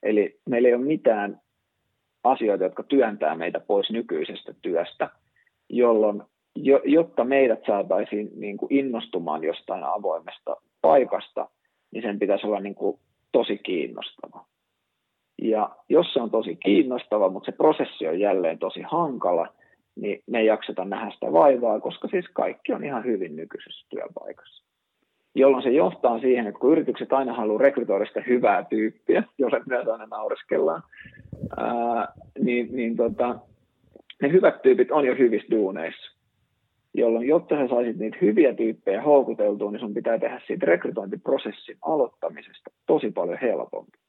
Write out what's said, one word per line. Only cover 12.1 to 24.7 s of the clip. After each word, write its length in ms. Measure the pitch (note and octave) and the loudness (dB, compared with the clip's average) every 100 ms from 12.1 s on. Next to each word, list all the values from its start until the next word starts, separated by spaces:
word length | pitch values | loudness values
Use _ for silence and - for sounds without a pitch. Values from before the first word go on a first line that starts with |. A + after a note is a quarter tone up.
| G2+ | -2
pitäisi 280 | G2 G2+ G#2 | 0 0 0
olla 120 | G#2 | -4
niinku 400 | G2+ G2 G2+ - _ _ _ | -4 -6 -6 -6 _ _ _
tosi 260 | - A2+ G#2 | 0 0 -4
kiinnostava. 880 | - F2+ C2 A1 - _ - - _ _ _ _ _ _ _ _ _ - | -4 -4 -4 -8 -16 _ -18 -20 _ _ _ _ _ _ _ _ _ -6
Ja 340 | - A2 G#2 - _ | -2 0 -2 -6 _
jos 240 | D3+ F3 | 2 4
se 80 | - | 0
on 100 | A2+ | 0
tosi 240 | A2 A2+ E2+ | -2 -4 -6
kiinnostava, 720 | - C3+ C3+ B2 - G#2 F#2+ | 2 4 4 0 -2 0 0
mut 160 | F#2+ - | 0 -10
se 60 | |
prosessi 560 | - D#3 D3+ D3 - D#2+ | 2 2 2 -2 -4 -4
on 120 | E2 | 0
jälleen 400 | G2+ F#2+ E2+ D#2+ | 2 2 0 -2
tosi 220 | F#2 - | -6 -8
hankala, 680 | F2 D#3+ E3 A#2+ F2+ F2 E2+ _ _ _ _ - | -6 -2 -2 -2 -2 0 -2 _ _ _ _ -10
niin 280 | G#2 G2 - | -8 -8 -6
me 140 | A#2 | 0
ei 60 | A2 | 2
jakseta 400 | G#2+ - G2+ F#2+ | 2 -2 -8 -6
nähdä 260 | G2 G#2 | -6 -8
sitä 220 | - B2 | -8 0
vaivaa, 460 | D#3 D#3 B2+ A#2+ A2 | 4 6 4 0 -2
koska 280 | - E3+ - | -4 -10 -6
siis 180 | F#3+ E3+ | -6 -6
kaikki 400 | - D3+ - - | -4 -4 -6 -8
on 100 | B3 | -6
ihan 200 | D3 C3 A#2 | -6 -6 -4
hyvin 300 | G#2+ F2 D2+ | -4 -6 -10
nykyisessä 500 | E2 - - - _ | -14 -16 -18 -20 _
työpaikassa. 760 | - - - - - _ _ _ | -12 -12 -12 -16 -18 _ _ _